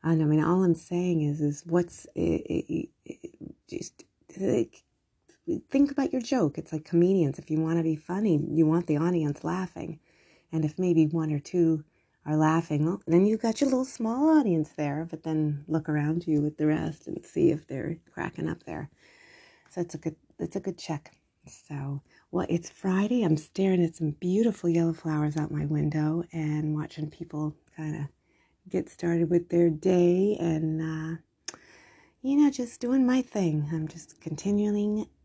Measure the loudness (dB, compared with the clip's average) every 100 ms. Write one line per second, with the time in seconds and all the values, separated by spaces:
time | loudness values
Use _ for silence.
0 | 2 2 4 4 4 4 4 2 0 -2
1 | 0 0 0 0 -2 -2 0 0 0 -6
2 | -12 -4 0 0 -2 -4 -2 -4 -6 _
3 | -18 -16 -16 _ -18 -18 _ -12 -12 _
4 | -20 _ _ -6 -2 0 -2 _ _ _
5 | _ _ _ _ -8 -8 -2 2 2 2
6 | -2 -2 -2 0 0 -2 -8 -10 -2 2
7 | 4 4 2 -2 -4 -2 0 0 0 -4
8 | -4 -2 2 2 2 2 4 4 2 0
9 | 2 2 0 -2 -4 -4 -6 -10 -12 -12
10 | _ _ _ _ _ -4 -2 -2 2 4
11 | 4 2 -2 -2 -2 2 2 2 -4 _
12 | _ _ -2 2 4 2 0 0 0 -2
13 | 2 4 4 2 -2 0 2 2 -2 -4
14 | -4 2 4 6 4 2 0 -4 -4 -4
15 | -6 -8 -4 0 0 -2 -2 -4 0 -2
16 | 0 -2 0 0 0 0 0 0 -2 -8
17 | -10 -12 -8 -2 0 -2 -6 -10 -8 -10
18 | _ -10 -10 -8 -8 -8 -12 -12 -12 _
19 | _ _ -20 -20 -20 _ _ -10 -8 -8
20 | -10 -12 _ _ -8 -6 -8 -10 -8 -8
21 | -8 _ _ _ -20 -20 -12 -10 -8 -8
22 | _ _ _ -6 -2 -4 -4 -6 -2 0
23 | 0 0 2 2 0 -2 2 2 0 0
24 | -6 -4 -2 2 2 0 0 2 0 -2
25 | -4 -2 0 -2 -4 -4 -2 0 0 0
26 | -2 -2 -4 -6 -4 -2 -2 -4 -6 -8
27 | -10 -10 -12 -6 -6 -8 _ -12 -8 -6
28 | -8 _ _ _ _ _ -8 -6 -6 -6
29 | -2 0 2 2 2 2 4 2 2 4
30 | 4 4 2 0 0 0 -2 -2 -4 -6
31 | -6 -8 _ _ -20 -20 _ -20 -20 _
32 | _ _ -2 4 4 4 -6 -4 0 4
33 | 4 4 2 0 2 2 0 -2 -4 -8
34 | -20 -14 -10 -6 0 2 2 0 0 -2
35 | -4 _